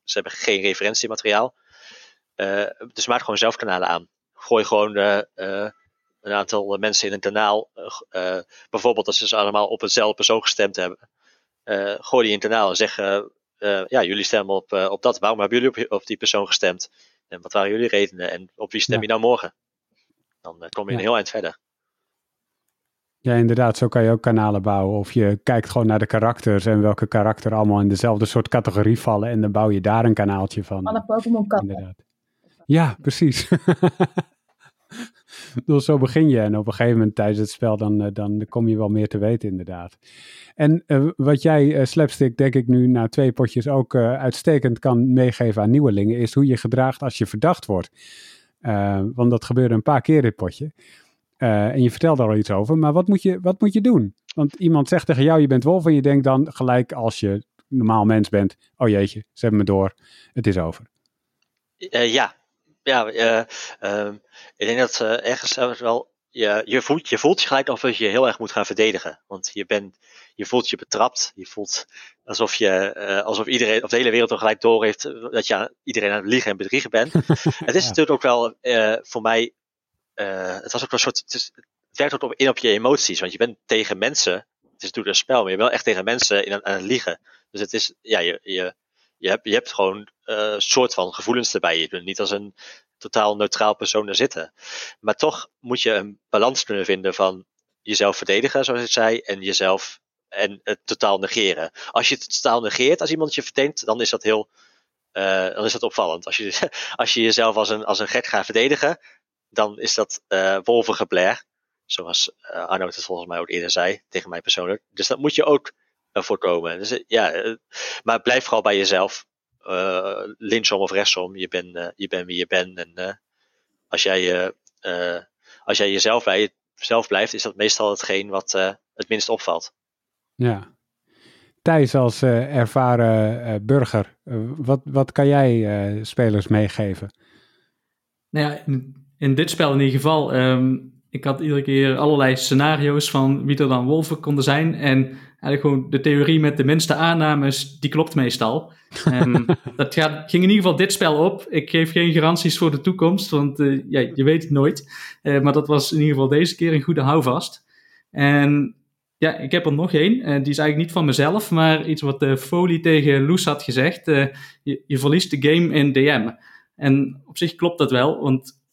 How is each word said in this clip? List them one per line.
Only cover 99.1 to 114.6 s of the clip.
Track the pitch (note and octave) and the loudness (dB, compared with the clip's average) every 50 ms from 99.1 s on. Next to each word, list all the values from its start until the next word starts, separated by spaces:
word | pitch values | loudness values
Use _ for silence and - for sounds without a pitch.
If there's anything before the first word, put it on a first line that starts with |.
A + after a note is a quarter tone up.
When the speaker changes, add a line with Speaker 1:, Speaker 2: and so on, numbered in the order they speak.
| A2+ A#2+ | 0 -2
Speaker 1:
en | - - G2 G2 | -4 -8 -10 -8
jezelf | F#2+ G2 F#2+ - G2 F#2+ F#2+ F#2+ - - - - _ _ _ _ _ _ | -6 -6 -4 -2 0 0 0 -2 -4 -8 -16 -20 _ _ _ _ _ _
en | - G2 G#2 G2 G2+ G2 _ | -6 -4 -4 -4 -6 -8 _
het | G#2 G#2 - _ | -8 -8 -8 _
totaal | - A2 - - G#2 G2+ F#2+ | -10 -6 -2 0 0 0 0
negeren. | G2 F#2+ - A#2 G#2 F#2+ E2+ D#2 E2 E2 - - - - | -2 -4 -2 0 0 0 0 -2 -6 -10 -10 -14 -12 -6
Als | - - A#2+ - | -2 -2 0 0
je | C#3 | -2
het | C3 - - - - | -4 -6 -8 -6 -4
totaal | - - A#2 A#2+ | 0 0 0 0
negeert, | A2+ G#2 - - B2+ C#3 E3+ F3+ | 0 -2 -2 0 2 2 2 0
als | E3+ D3 | 0 -4
iemand | D#3+ D#3+ D#3 D3+ - | -4 -4 -4 -4 -4
je | - - | -6 -8
verdenkt, | - - C#3 C3+ D3 D#3 - - | -4 -2 -2 -2 -2 -2 -4 -4
dan | A2 A2 A#2+ | -2 -2 -2
is | A#2 - | -2 -2
dat | - A2 - | -4 -2 0
heel, | G#2+ A2 G#2+ G#2+ _ _ _ _ _ _ _ _ _ _ _ _ _ | 0 0 0 -2 _ _ _ _ _ _ _ _ _ _ _ _ _
eh, | - F#2+ G2 F#2+ F#2+ F#2+ F#2 F#2 - | -8 -4 -2 0 0 0 -2 -2 -4
dan | - G#2+ | -4 -4
is | A2 | -4
dat | - A#2+ - | -4 -4 -6
opvallend. | A#2 - - G2+ E2+ D#2+ F2 F2 | -4 -4 -2 -2 -2 -4 -6 -8
Als | - - - | -6 -6 -6
je, | A2 G2 F2+ - - D#3 - - | -4 -6 -6 -4 -6 -6 -6 -8
<laughs> | - - - | -12 -10 -6
als | - A#2 A2+ - | -4 -2 -2 0
je | B2 | 2
jezelf | A2+ A2+ G#2+ A#2 A2+ A2+ G2+ | 2 2 2 2 2 2 2
als | G#2+ G#2+ G#2+ | 0 0 0
een, | A2 G#2+ G#2+ | -2 -4 -2
als | G#2+ G2+ G2 | -2 -2 -2
een | G#2+ - | -2 -2
gek | - B2 - | -2 -4 -2
gaat | - - G#2 F#2+ | -2 -2 -4 -2
verdedigen, | - A2 A2+ A#2 C#3 D3 C#3 - D3 E3+ - _ - _ _ _ _ _ _ _ _ | -2 0 0 2 2 2 0 0 -2 -2 -4 _ -20 _ _ _ _ _ _ _ _
dan | - - G#2+ G#2 G#2 - | -2 -2 -2 -2 -2 -4
is | - G#2+ - | -6 -4 -2
dat, | - G#2+ - - - _ - | -2 -2 -4 -6 -12 _ -4
eh, | G2 F#2+ F#2+ F#2+ G2 G2 F2+ | -2 0 0 0 0 0 0
wolvengeblair. | - A#2+ A#2 A2+ - G#2+ - F#2 - F#2+ F2+ F#2 G2 A#2+ - - _ _ _ _ _ _ _ _ | 2 2 2 2 0 -2 -4 -4 -2 0 2 2 2 0 -2 -6 _ _ _ _ _ _ _ _
Zoals, | - - - F2 E2+ E2+ - - - - _ | -8 -8 -8 -6 -4 -4 -2 -2 -4 -6 _
eh, | - - - F2 F2 | -18 -14 -10 -10 -6
Arnoud | E2+ F#2 F#2+ F#2+ F2 - | -4 -2 -2 -2 -4 -8
het | - - | -8 -10
volgens | - F#2 F2 F2 F2 | -8 -8 -10 -8 -8
mij | F2 E2+ | -8 -8
ook | F2 F2 | -6 -6
eerder | E2+ F2 E2+ E2+ | -6 -6 -4 -2
zei, | - F2+ F2 F#2 G2+ - _ _ | 0 0 0 0 -2 -4 _ _
tegen | - F2+ - F#2+ | -8 -8 -8 -8
mij | F2 E2+ | -12 -8
persoonlijk. | - - - F#2+ | -4 -4 -4 -2